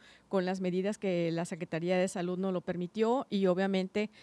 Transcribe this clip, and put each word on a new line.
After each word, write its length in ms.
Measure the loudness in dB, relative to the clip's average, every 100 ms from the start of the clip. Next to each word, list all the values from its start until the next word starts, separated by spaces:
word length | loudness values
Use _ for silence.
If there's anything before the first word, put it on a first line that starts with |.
| -14 -20 _
con 160 | 0 0
las 160 | 0
medidas 360 | 0 0 -2 -2
que 320 | -2 0 0
la 140 | -2 -4
Secretaría 520 | -6 -6 -4 0 2
de 100 | 2
Salud 300 | -2 -4 -2
nos 160 | -2
lo 80 | -2
permitió 640 | -4 -4 -4 0 2 2 0
y 180 | 2 4
obviamente 640 | 4 2 0 0 -4 -4 -8